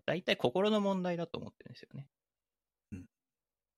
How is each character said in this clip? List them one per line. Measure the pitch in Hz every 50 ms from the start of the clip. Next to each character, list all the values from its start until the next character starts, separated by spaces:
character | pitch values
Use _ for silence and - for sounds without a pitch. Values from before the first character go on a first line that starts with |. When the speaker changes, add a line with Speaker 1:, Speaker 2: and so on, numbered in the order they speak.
| -
Speaker 1:
大 | - 147 180
体 | - - -
心 | - - 127 - 180 202 214
の | 220 208
問 | 202 196 196 185 180
題 | 180 175
だ | 170 170 -
と | - -
思 | 101 101
っ | -
て | -
る | - -
ん | -
で | -
す |
よ | - - -
ね。 | 139 139 - _ _ _ _ _ _ _ _ _ _ _ _ _ _ _ -
Speaker 2:
う | -
ん。 | 92 87 - _ _ _ _ _ _ _ _ _ _ _ _ _